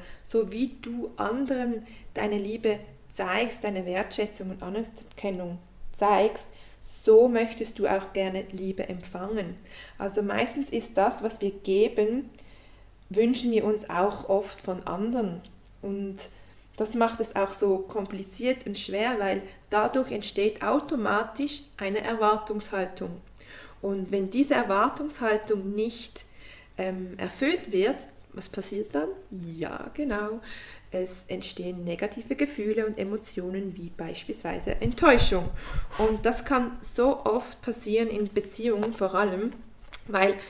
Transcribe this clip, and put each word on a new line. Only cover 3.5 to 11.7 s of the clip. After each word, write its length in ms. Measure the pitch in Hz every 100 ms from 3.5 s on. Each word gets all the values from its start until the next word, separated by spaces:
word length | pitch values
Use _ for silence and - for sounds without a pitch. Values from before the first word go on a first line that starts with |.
| -
deine 200 | 208 190
Wertschätzung 640 | 180 180 202 - 208 - 185
und 120 | 190
Anerkennung 960 | 180 202 233 - - - 202 185 175 175 - - - -
zeigst, 520 | 208 190 214 - - - - -
so 460 | - - - 220 247
möchtest 500 | 233 226 - 220 -
du 100 | 196
auch 240 | 196 190
gerne 320 | 196 190 190 -
Liebe 360 | 185 190 190 -
empfangen. 680 | 180 - 180 190 220 175 180 - - - -
Also 240 | 196 196
meistens 480 | 202 202 247 294 277
ist 260 | 233 - -
das, 260 | 208 240
was 180 | 220 220
wir 100 | 202
geben, 800 | 196 -